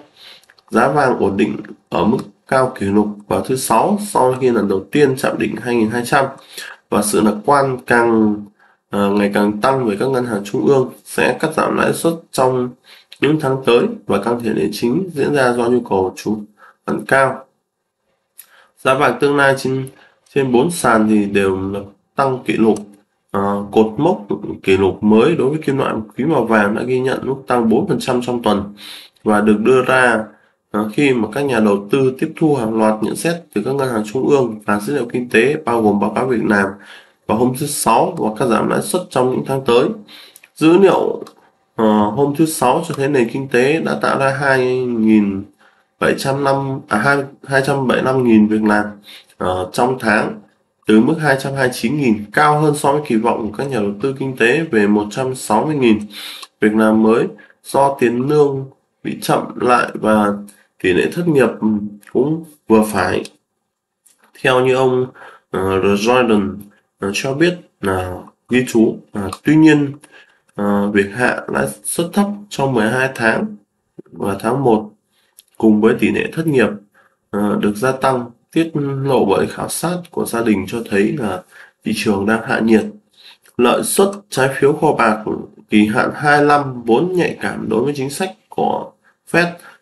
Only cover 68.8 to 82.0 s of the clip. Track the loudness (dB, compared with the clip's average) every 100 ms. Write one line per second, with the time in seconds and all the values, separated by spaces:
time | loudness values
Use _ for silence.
68.8 | 2 0 -10 -8 -8 -4 2 6 6 4
69.8 | 0 -6 -18 -20 _ _ _ -6 -2 0
70.8 | 0 0 0 -2 -2 -2 -4 -4 -4 -6
71.8 | -10 -6 -4 -2 -2 -4 -10 -4 -2 0
72.8 | 0 0 -2 -2 -2 0 -4 -10 _ _
73.8 | _ -20 -20 -8 -6 -4 -2 0 2 2
74.8 | -2 _ _ _ _ _ _ 0 2 4
75.8 | 4 2 0 0 -4 -4 0 2 0 -2
76.8 | _ _ _ _ -8 -4 -2 0 -2 -2
77.8 | -2 0 0 -2 -6 -16 _ -2 -2 -2
78.8 | -4 -4 0 2 2 0 -2 -6 -8 -6
79.8 | -6 -6 -8 -8 -4 -2 0 0 -2 -8
80.8 | -4 -2 0 -2 -6 -8 -12 -20 -20 _
81.8 | -6 -4